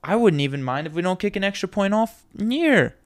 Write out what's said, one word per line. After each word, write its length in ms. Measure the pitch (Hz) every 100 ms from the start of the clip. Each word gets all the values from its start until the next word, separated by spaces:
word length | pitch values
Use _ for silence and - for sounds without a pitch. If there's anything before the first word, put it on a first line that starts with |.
I 120 | - 214
wouldn't 260 | 226 151
even 220 | 143 139
mind 220 | 131 135 156
if 80 |
we 80 | 160
don't 180 | 180 185
kick 160 | 208 202
an 80 |
extra 260 | 196 202 185
point 240 | - 196
off 300 | 208 226 - _ -
near. 640 | 214 277 330 233 120 -